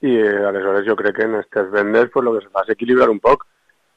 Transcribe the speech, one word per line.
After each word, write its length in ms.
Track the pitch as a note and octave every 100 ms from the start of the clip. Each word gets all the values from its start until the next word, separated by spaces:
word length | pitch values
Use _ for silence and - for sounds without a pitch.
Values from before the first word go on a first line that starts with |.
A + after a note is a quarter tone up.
| C#3
i, 80 |
eh, 320 | A#2+ G#2+ G2+ G2+
aleshores 400 | G2 G2 G2 G2+
jo 100 | G#2
crec 220 | G2+ G2+
que 80 | A2
en 140 | A2
estes 300 | - G#2+ F#2+
vendes, 400 | G#2 G2+ A2 A#2+
pues, 100 | C#3+
lo 120 | B2 A2+
que 80 | -
se 80 |
fa 80 | G2
és 140 | F#2+ A2
equilibrar 320 | A#2+ B2+ B2
un 100 | G#2
poc 280 | A#2+ - - _ _ _ _